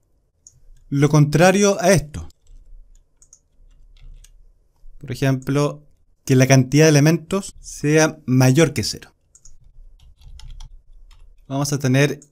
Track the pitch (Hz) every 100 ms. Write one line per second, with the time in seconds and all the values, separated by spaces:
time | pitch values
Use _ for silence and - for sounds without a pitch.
0 | _ _ _ _ _ _ - - _ 143
1 | 143 151 147 147 185 196 202 196 170 190
2 | - - 80 - _ - - - - _
3 | _ _ _ _ _ _ _ _ _ -
4 | - - - - - _ _ _ - -
5 | 139 123 139 131 131 139 147 147 - _
6 | _ _ - 131 127 135 123 143 156 143
7 | 151 165 160 196 - - - - 147 156
8 | 156 151 - 127 131 131 151 131 101 -
9 | - _ _ _ - - - - - -
10 | - _ - - - - - - - -
11 | - - - - - 135 143 147 135 131
12 | 143 147 -